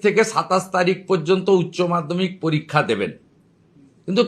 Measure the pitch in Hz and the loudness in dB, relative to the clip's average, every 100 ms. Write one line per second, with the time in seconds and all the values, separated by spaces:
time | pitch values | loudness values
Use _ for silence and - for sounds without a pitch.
0 | 208 185 220 156 170 185 185 185 180 185 | 0 2 2 0 0 -2 0 0 0 0
1 | - 190 151 185 180 190 175 - 175 175 | 0 -2 0 0 4 2 2 -2 -2 -2
2 | 147 175 185 185 160 151 - 151 131 101 | -2 -4 -4 -2 -2 -2 0 -2 0 -2
3 | 90 - _ _ _ _ _ _ - _ | -2 -6 _ _ _ _ _ _ -20 _
4 | - 190 | -4 0